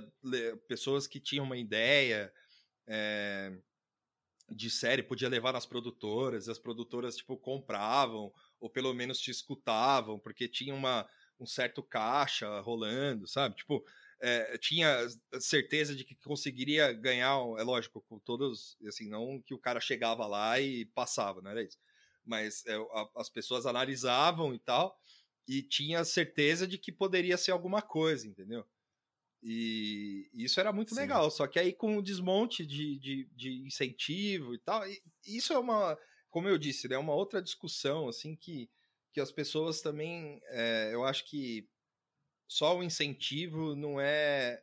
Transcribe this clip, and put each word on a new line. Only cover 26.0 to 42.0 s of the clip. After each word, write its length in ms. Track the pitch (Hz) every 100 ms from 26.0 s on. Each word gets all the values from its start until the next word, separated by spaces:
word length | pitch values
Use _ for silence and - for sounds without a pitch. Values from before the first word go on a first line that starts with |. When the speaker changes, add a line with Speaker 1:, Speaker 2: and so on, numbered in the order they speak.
Speaker 1:
certeza 600 | 165 - 160 - 147 165 185
de 100 | 190
que 140 | -
poderia 440 | - 196 185 175 180
ser 140 | -
alguma 320 | 180 180 208
coisa, 440 | 208 156 160 139 110
entendeu? 360 | 98 95 117 - _ _ _ _ _ _ _
E 880 | 113 113 113 110 107 104 104 98 -
isso 240 | 117 123 -
era 140 | 202
muito 220 | 202 220
Speaker 2:
Sim. 0 |
Speaker 1:
legal, 360 | 233 285 240 156
só 160 | - 139
que 120 | 175
aí 140 | 180
com 240 | - 220 208
o 40 |
desmonte 640 | 196 185 180 196 233 - 156
de, 320 | 143 151 139
de, 260 | 135 135 131
de 360 | 120 131 127 135
incentivo 880 | - 131 - - 175 208 190 123
e 40 | 120
tal, 300 | - 220 196
e 120 | 202 - _
isso 280 | 196 226 -
é 60 | 285
uma, 380 | 247 214 185 151 - _ _
como 180 | 165 190
eu 100 | 165
disse, 300 | 147 127 123
né, 100 | 131
uma 160 | 156
outra 260 | 151 196 196
discussão, 640 | 180 - 165 - 139 151 135
assim, 260 | 117 151
que, 360 | 160 - 151 117 _ _ _ _
que 80 | 147
as 100 | 135
pessoas 500 | - 143 156 160 160
também, 580 | 156 151 160 170 156 147 -
é, 440 | 123 117 113 107
eu 120 | 120
acho 220 | 131 - -
que 400 | 147 127 110 104 _ _ _